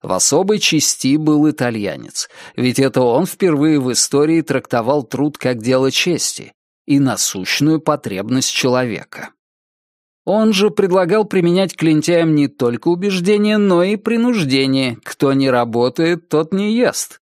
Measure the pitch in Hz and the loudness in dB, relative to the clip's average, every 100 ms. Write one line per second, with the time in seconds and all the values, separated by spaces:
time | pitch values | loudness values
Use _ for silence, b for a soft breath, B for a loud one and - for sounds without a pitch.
0 | - 92 - 147 190 214 - 156 - - | -4 -2 2 0 0 0 0 0 -2 -2
1 | 131 147 151 151 151 147 123 110 98 71 | 0 0 2 2 2 0 -4 -4 -6 -8
2 | 53 - - B B - 123 123 135 131 | -12 -12 -12 B B -4 -2 0 0 2
3 | 127 123 185 - 190 147 156 147 127 117 | 2 2 -2 -2 0 2 2 0 0 -2
4 | - 139 151 165 151 135 - 120 113 147 | 0 0 2 0 0 -6 -2 -2 0 -2
5 | 123 123 151 143 131 123 110 131 135 - | -2 -4 -4 -2 -4 -4 0 0 2 0
6 | - 156 - - - _ _ _ - 139 | -2 -2 -4 -8 -18 _ _ _ 0 2
7 | 135 101 - 98 92 - 143 160 - 147 | 2 0 -4 -6 -6 0 0 0 0 -4
8 | 127 95 107 127 131 - 131 127 127 87 | -4 -8 -4 -2 -2 -2 0 0 -2 -6
9 | - - - _ _ _ _ _ _ _ | -12 -18 -18 _ _ _ _ _ _ _
10 | _ _ - 202 220 190 208 208 196 190 | _ _ -2 2 2 2 0 4 4 4
11 | 180 214 208 190 175 175 185 - 160 156 | 2 0 0 0 2 2 0 0 2 2
12 | 156 170 165 151 143 _ 120 120 165 175 | 2 2 2 2 0 _ -2 0 -2 0
13 | 202 190 175 208 208 214 202 175 180 208 | 0 -2 2 2 2 2 2 2 2 -2
14 | 226 233 240 226 147 135 135 135 131 117 | -2 0 0 0 0 0 2 0 -2 -6
15 | - - 139 135 135 123 120 117 123 123 | -14 -2 0 2 2 2 0 0 -2 0
16 | 165 175 _ 151 160 190 208 226 247 - | -2 -2 _ -2 -2 -2 -2 0 0 -2
17 | - - | -12 -16